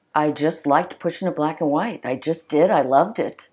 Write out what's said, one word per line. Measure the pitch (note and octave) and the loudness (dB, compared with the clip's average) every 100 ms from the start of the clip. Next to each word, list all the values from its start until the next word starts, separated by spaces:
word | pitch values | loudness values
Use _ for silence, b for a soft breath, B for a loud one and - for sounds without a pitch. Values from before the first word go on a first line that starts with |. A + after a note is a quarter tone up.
| _ | _
I | D#3 D3+ | -2 0
just | C3+ D3+ D#3+ C#3+ | 0 -2 -2 2
liked | D3 F3+ - | 2 2 -6
pushing | F3 - F#3 | -8 -4 -6
a | |
black | - D3+ D#3 | -2 -4 -2
and | D#3 | -2
white. | D3 A3+ E3+ | 0 -2 -6
I | - B2+ | -8 -6
just | D#3 E3 - | -4 -6 -2
did. | D3+ F#3 | 2 4
I | E3+ | 4
loved | B2+ C3+ F#3+ G#3 | 4 4 2 -2
it. | G2+ - - | -6 -8 -20